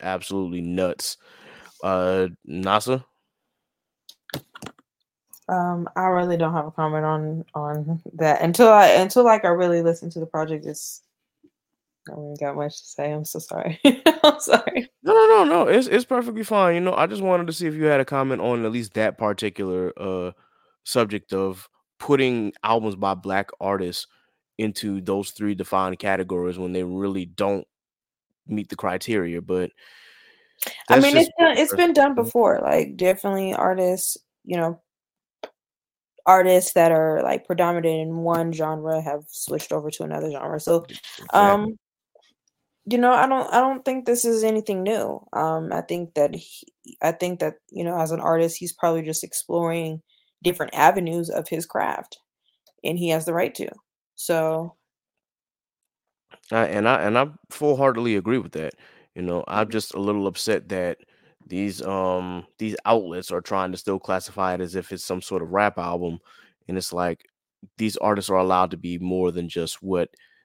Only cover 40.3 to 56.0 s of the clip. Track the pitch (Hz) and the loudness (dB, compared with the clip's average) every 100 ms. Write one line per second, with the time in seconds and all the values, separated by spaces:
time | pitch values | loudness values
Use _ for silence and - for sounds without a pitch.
40.3 | 143 143 156 - 170 165 - - - - | -8 -8 -6 -2 -2 -2 -14 -18 -18 0
41.3 | - 202 208 214 214 _ _ _ _ _ | 4 6 4 0 -8 _ _ _ _ _
42.3 | _ _ _ _ _ 196 240 247 254 262 | _ _ _ _ _ -2 2 6 6 4
43.3 | 269 247 240 262 262 269 262 240 240 240 | 2 2 2 2 0 -4 -2 0 0 2
44.3 | 226 220 220 214 190 190 220 - 71 - | 2 2 0 -2 -2 -2 -2 -2 -6 -8
45.3 | - 160 160 160 170 170 175 165 156 147 | -2 -2 -2 -4 -6 -4 -6 -4 0 0
46.3 | 170 - - - _ - - 208 - 180 | 0 -14 -20 -20 _ -20 -4 -4 -2 -4
47.3 | 175 156 - _ - 175 170 160 165 - | -4 -6 -6 _ -8 -6 -2 -2 -2 0
48.3 | 165 165 165 175 - 170 165 156 160 - | 2 2 -2 -10 -2 -2 0 -4 -8 -8
49.3 | - - 170 170 170 160 160 - _ _ | -10 -4 -2 -2 -2 -6 -8 -14 _ _
50.3 | _ 175 175 151 - 156 190 170 170 170 | _ -4 -2 -4 4 6 6 0 -4 -4
51.3 | - 160 160 - - - - - - _ | -6 -6 -8 -6 -4 -4 -4 -10 -20 _
52.3 | _ _ _ _ _ - 175 170 160 160 | _ _ _ _ _ -6 -2 0 0 0
53.3 | 170 - - - - _ _ _ - - | -2 -2 -4 -10 -12 _ _ _ -10 -4
54.3 | 165 160 160 170 - _ _ _ _ _ | 0 0 -2 -6 -12 _ _ _ _ _
55.3 | _ _ _ _ _ _ _ | _ _ _ _ _ _ _